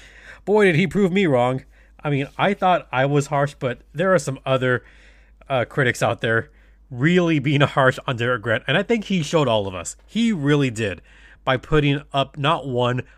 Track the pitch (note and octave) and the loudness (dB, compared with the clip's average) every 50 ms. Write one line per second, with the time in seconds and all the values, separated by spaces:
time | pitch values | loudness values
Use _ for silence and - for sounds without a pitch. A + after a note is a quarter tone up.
0 | - - - - - - - - - - G#3 G#3+ G#3 F#3 D#3+ D3+ F#3+ D3+ D3 G3 | -20 -20 -20 -20 -20 -20 -20 -12 -4 0 2 4 4 4 4 2 0 0 0 0
1 | G3+ F3+ F3 G3+ G3 D#3+ C3+ A#2+ A#2+ B2+ C3 C3 - - _ _ _ _ _ - | 0 2 2 2 2 2 2 2 2 0 0 -4 -8 -12 _ _ _ _ _ -10
2 | - D3+ D3 C3+ C#3 - - - C#3+ G3 G3+ - F#3+ F#3 F3+ D#3 - - - B2+ | -6 -4 -2 -2 -4 -6 -4 -2 -2 -2 0 0 0 2 2 0 -2 -4 -2 -2
3 | C3+ C#3+ D3 D3 C#3 D3 D3+ C#3 C#3+ C#3+ - - - B2 B2 - - _ - D3 | 0 2 2 0 0 0 -2 -2 -2 -2 -4 -6 -6 -6 -6 -8 -12 _ -6 -4
4 | F3+ F#3+ F#3 D#3+ - D3 C3+ C3 - C3+ C3+ B2+ B2+ B2+ B2 A#2 - - - - | 0 2 2 2 0 -2 -8 -8 -2 -2 0 0 2 0 0 0 -2 -8 -20 -20
5 | - - - - _ _ - _ - - C3+ B2+ A2+ - - D3+ C3+ B2 A2+ - | -20 -20 -20 -20 _ _ -20 _ -8 -4 -2 -2 -2 -2 -2 0 0 0 0 0
6 | C3+ A2 A#2 - - A#2 A2+ A2+ - - _ _ _ _ _ _ _ _ B2+ A#2+ | -2 -2 -2 -2 -2 0 0 0 -2 -4 _ _ _ _ _ _ _ _ -6 -2
7 | C3+ E3+ F3 F#3 F3 E3 E3 D3 A#2+ D3+ C#3+ C#3 C#3+ C#3 - D#3 C3 B2+ C3 - | 0 2 4 4 2 2 0 0 0 0 2 2 2 2 2 2 2 2 2 0
8 | - - C3 A2 A#2+ B2 B2+ A2+ G2 A#2 G#2+ F#2 - - C#3 F#3 G3 F#3 A#3 A3+ | -4 -8 -4 -4 -2 -2 -2 -4 -2 -2 -2 -2 0 -2 -2 -2 0 0 -2 -4
9 | G3 - F#3+ F3+ D3 - E3+ D#3+ D3 B2 A2+ G#2+ G2 G2 F#2 F2+ E2+ - - - | -2 -2 -4 -4 -2 0 0 0 2 2 2 0 0 -4 -8 -10 -12 -12 -14 -16
10 | _ _ - G#3+ A#3 A#3 G#3+ D#3+ C#3 C#3+ D3+ D3 C#3 C3 A2 A2 A2+ G2 F2 - | _ _ -4 -2 0 0 0 0 0 2 2 2 2 0 -2 -4 -4 -4 -6 -8
11 | - - - - - - - - _ C3 C3 B2 - - D#3+ D3+ C#3+ C#3+ C#3 C#3+ | -12 -20 -20 -20 -20 -20 -20 -8 _ -2 -2 -2 -2 0 0 2 2 2 0 -2
12 | - - - C#3 C#3 C#3+ - D3+ C#3 D3 E3 - - C#3 B2 A#2+ B2 B2 B2 B2+ | -4 -4 -4 -4 -4 -4 -6 -4 -2 -2 -2 -2 -4 -4 -2 -2 -2 -2 -2 -4
13 | - - - | -8 -12 -18